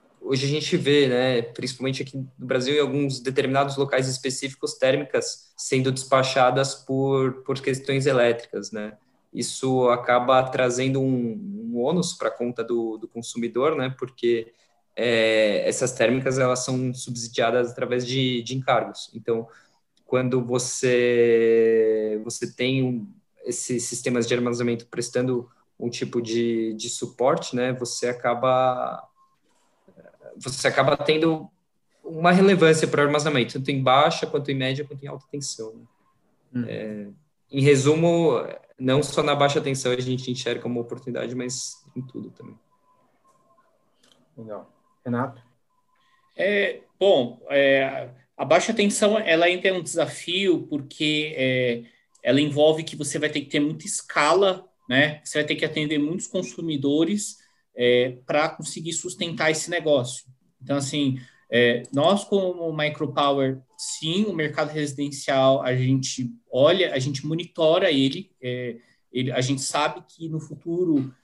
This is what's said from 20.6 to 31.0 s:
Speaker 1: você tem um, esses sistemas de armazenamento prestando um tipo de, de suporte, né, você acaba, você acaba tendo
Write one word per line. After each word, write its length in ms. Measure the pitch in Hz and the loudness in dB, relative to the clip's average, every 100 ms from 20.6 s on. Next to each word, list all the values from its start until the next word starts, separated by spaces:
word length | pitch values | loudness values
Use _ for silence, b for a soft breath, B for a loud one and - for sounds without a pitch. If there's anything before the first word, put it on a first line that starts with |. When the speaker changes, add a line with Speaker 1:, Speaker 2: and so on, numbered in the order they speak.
| - - 127 123 123 120 120 117 113 113 113 113 110 110 107 107 | -2 -2 2 4 4 4 6 6 6 6 6 4 4 2 0 -4
Speaker 1:
você 320 | 117 - 110 | -6 -8 -8
tem 300 | - 123 135 | -2 -2 0
um, 240 | 127 120 101 - _ _ 123 | 0 -2 -8 -16 _ _ -8
esses 380 | 120 - 123 | -6 -4 -4
sistemas 440 | - 120 131 123 117 | -4 -6 -2 0 0
de 60 | |
armazenamento 520 | 120 120 120 120 117 - | 0 -2 -2 -2 -4 -6
prestando 600 | - 117 123 127 123 120 b b - | -8 -4 -2 -2 -2 -6 b b -10
um 80 | 120 | -8
tipo 320 | - 120 120 | -6 -6 -4
de, 540 | 113 117 117 113 113 | -2 0 0 0 -2
de 160 | 107 117 | -6 -8
suporte, 640 | - 127 - 127 160 - 127 | -8 -8 -2 0 0 -2 -4
né, 160 | 123 | -2
você 360 | 127 120 - 123 | -4 -6 -4 -4
acaba, 1000 | 123 123 120 131 127 127 127 127 - - _ _ _ _ _ _ _ _ - - _ - - | -2 -2 0 2 2 2 0 -4 -8 -14 _ _ _ _ _ _ _ _ -20 -20 _ -20 -14
você 320 | 135 135 139 | -10 -4 0
acaba 280 | 135 135 | 2 2
tendo 540 | 143 | 2